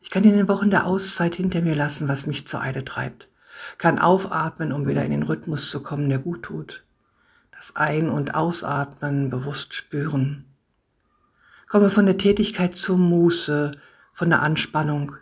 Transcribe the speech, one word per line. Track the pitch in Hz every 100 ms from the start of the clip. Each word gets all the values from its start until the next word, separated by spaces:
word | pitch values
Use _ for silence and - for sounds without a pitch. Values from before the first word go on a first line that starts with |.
Ich | -
kann | 190
in | 214 202
den | 196
Wochen | 196 202
der | 190 -
Auszeit | 190 190 - 170
hinter | 170 185 170
mir | 170
lassen, | 147 147 - 147
was | 139 -
mich | 143 -
zur | 120
Eile | 135 131
treibt. | 135 - 131 - - _ _ - - -
Kann | 170 170
aufatmen, | 170 185 185 160 160 - 156
um | 143 139
wieder | 143
in | 139
den | 147
Rhythmus | 143 156 - 147 -
zu | 147
kommen, | - 143 147
der | 131
gut | 147 170
tut. | - 160 151 - _ _ _ _ _ _ _
Das | - -
Ein- | - 151 151 160
und | 151 139
Ausatmen | 151 165 175 - 143 139 - 143 143 139
bewusst | 127 139 139 -
spüren. | - - 147 156 143 135 147 - _ _ _ _ _ _ _ _ _ _ - _
Komme | 208 202
von | 214 196
der | 185
Tätigkeit | 202 208 208 - 180
zur | - - 185
Muße, | 175 175 170 170 - 147 147 143 - _ _
von | - 170
der | 165
Anspannung | 151 156 - 151 151 147 143 -